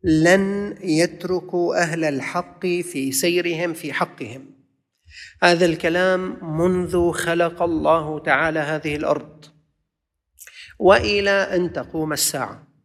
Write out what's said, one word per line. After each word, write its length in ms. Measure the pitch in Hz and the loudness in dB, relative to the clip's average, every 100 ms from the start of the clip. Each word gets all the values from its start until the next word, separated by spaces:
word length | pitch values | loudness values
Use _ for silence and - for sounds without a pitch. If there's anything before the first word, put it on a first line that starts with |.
لن 720 | 185 156 170 190 196 202 202 - | 2 4 6 4 2 -2 -6 -8
يتركوا 1000 | 190 156 175 - 180 180 180 180 175 - | -2 2 0 -2 -4 -4 -2 -2 0 0
أهل 220 | 170 160 | -2 -2
الحق 640 | 156 139 131 175 175 - 185 | -2 -2 -4 -6 -6 -6 -2
في 460 | 175 175 139 135 | -2 -4 -6 -4
سيرهم 640 | 131 175 175 175 160 175 | -2 0 0 -2 -2 -4
في 200 | 160 147 | -4 -8
حقهم. 520 | 127 175 - 117 127 135 - _ _ _ _ _ - - - | -4 -4 -6 -14 -14 -18 -20 _ _ _ _ _ -20 -20 2
هذا 220 | 175 170 180 | 2 4 2
الكلام 720 | 160 165 170 185 185 185 - 165 156 | 2 0 2 2 0 -2 -8 -6 0
منذ 520 | 180 185 170 180 175 | 2 0 0 0 0
خلق 500 | 160 165 170 170 170 | 0 -2 0 0 0
الله 580 | 175 160 151 165 151 151 | -2 2 4 2 2 -6
تعالى 400 | 156 139 160 156 | 0 2 2 0
هذه 360 | 147 156 151 147 | -2 -4 -4 -4
الأرض 500 | 156 151 - - - _ _ _ _ _ _ _ _ _ - - - - | 0 -2 -4 -20 -20 _ _ _ _ _ _ _ _ _ -20 -20 -20 2
وإلى 500 | 196 202 214 202 202 | 6 6 4 0 2
أن 440 | 196 190 185 175 | 0 0 0 -2
تقوم 400 | 160 123 165 156 | -4 -8 -4 -4
الساعة. 540 | 147 - 143 117 - _ _ | -2 -2 -2 -6 -10 _ _